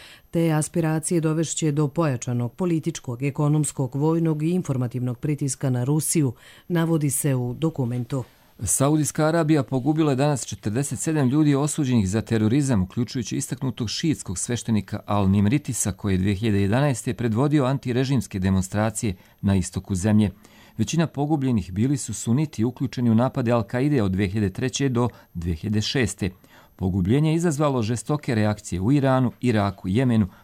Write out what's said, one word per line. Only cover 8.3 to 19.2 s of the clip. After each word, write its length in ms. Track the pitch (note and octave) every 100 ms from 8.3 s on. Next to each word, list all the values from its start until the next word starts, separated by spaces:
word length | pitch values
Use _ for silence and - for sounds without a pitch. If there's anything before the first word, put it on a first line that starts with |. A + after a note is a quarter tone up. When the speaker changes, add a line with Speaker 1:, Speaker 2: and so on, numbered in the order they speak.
| _ _ -
Speaker 2:
Saudijska 640 | G2+ - C3+ D#3 C#3+ - D#3
Arabija 360 | E3+ D#3 D#3
pogubila 500 | C3 C3+ B2+ D#3 D3+
je 40 | B2+
danas 300 | D3 A#2+ -
četrdeset 520 | - G#2+ A2 C#3+ A#2
sedam 300 | - D#3 B2+
ljudi 260 | D3 D3+
osuđenih 540 | C#3 D3 - C3+ B2 F#2
za 140 | A2
terorizam, 600 | G#2+ A2+ G#2+ C#3 C3+ A2
uključujući 540 | F2+ - B2 C3+ A2+ C#3
istaknutog 540 | - - C3+ - A2+
šiitskog 480 | - E3 B2+ - F2+
sveštenika 640 | - A#2+ - G#2+ - G#2+ -
Al-Nimritisa, 840 | G2+ G2 G2+ G2+ D3 - A#2+ G#2+
koji 220 | - G#2
je 40 | F#2
dvije 160 | F#2+
hiljade 260 | G2 A2+ G2+
jedanaeste 540 | G2 B2 D3 B2 -
predvodio 500 | A2 A#2 A2 D3 D3+
antirežimske 720 | B2+ C3+ B2+ A#2+ C3 C#3 - G2+
demonstracije 760 | F#2+ F#2+ F#2 G2+ A2 A2 A2+ F2+